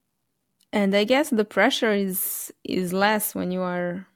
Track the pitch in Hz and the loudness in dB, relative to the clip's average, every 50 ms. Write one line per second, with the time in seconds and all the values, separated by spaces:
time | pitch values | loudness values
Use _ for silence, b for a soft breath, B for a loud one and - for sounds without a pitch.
0 | _ _ _ _ _ _ _ _ _ _ _ _ _ - - 214 202 196 196 202 | _ _ _ _ _ _ _ _ _ _ _ _ _ -4 -2 0 2 4 4 2
1 | 214 214 254 269 311 - 247 214 208 - - 196 202 269 - - 247 220 208 202 | 2 4 2 2 2 2 2 0 0 0 2 2 4 4 4 2 0 2 2 0
2 | 196 190 185 - - - - - - - - _ - - - 180 185 175 180 190 | 0 -2 -2 -4 -4 -4 -6 -8 -10 -12 -14 _ -8 -4 -2 -2 -2 -2 0 2
3 | 202 208 220 208 - - - 190 180 180 180 185 185 180 180 180 175 175 175 190 | 2 2 2 0 -2 -4 -6 -4 -4 -4 -4 -4 -4 -4 -4 -4 -4 -4 -6 -8
4 | 190 _ _ | -12 _ _